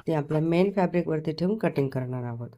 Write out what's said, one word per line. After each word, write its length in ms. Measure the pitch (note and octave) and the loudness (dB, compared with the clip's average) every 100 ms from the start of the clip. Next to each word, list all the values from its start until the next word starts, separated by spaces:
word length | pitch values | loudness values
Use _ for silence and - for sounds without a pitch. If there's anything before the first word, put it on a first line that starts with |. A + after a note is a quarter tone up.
| - | -2
ती 60 | |
आपल्या 280 | D#3 D3 D#3 | -2 0 0
मेन 300 | D#3+ E3+ G3 | 2 4 4
फॅब्रिकवरती 600 | G3 F3 F3 E3 D#3 D#3+ | 2 2 2 0 -2 -2
ठेवून 260 | D#3 F3+ A3 | -2 -2 0
कटिंग 300 | E3 D#3 C3+ | 0 0 0
करणार 340 | C3+ B2+ B2+ | -2 -4 -6
आहोत. 260 | A#2+ A#2 A#2 | -6 -8 -10